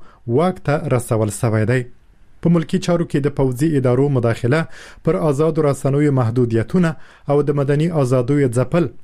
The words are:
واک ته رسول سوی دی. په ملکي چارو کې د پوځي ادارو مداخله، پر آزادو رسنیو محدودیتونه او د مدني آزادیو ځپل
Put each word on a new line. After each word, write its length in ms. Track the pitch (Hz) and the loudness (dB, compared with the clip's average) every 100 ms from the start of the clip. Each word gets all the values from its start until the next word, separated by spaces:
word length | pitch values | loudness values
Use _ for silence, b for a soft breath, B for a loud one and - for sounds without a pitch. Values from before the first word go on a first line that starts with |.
| b b - | b b -2
واک 360 | 120 180 185 - | 0 0 -2 -2
ته 220 | 147 160 | -2 0
رسول 420 | 123 - 113 107 | -2 0 0 0
سوی 360 | - 120 110 107 | -2 0 0 0
دی. 160 | 127 123 - - _ - - | 0 -4 -12 -20 _ -20 -4
په 80 | 170 | 0
ملکي 280 | 170 156 190 | 0 0 -2
چارو 280 | - 170 160 | 0 -2 0
کې 120 | 156 | -2
د 100 | 139 | -2
پوځي 500 | 139 135 127 160 147 | 0 -2 0 0 2
ادارو 320 | 123 123 143 | 2 2 2
مداخله، 560 | 131 117 110 120 151 160 B B B | 2 0 0 0 0 -2 B B B
پر 120 | - 180 | -2 0
آزادو 540 | 170 135 160 156 151 | 0 2 0 2 0
رسنیو 400 | 135 143 135 147 | 0 0 2 2
محدودیتونه 840 | 131 117 120 120 113 107 185 170 151 B B - | 2 0 0 0 0 0 0 0 -2 B B -2
او 120 | 143 | 0
د 100 | 147 | 0
مدني 400 | 143 139 143 160 | 0 0 0 0
آزادیو 560 | 165 131 127 120 147 139 | 0 0 0 0 0 0
ځپل 400 | 117 127 170 160 - | 0 0 0 -2 -4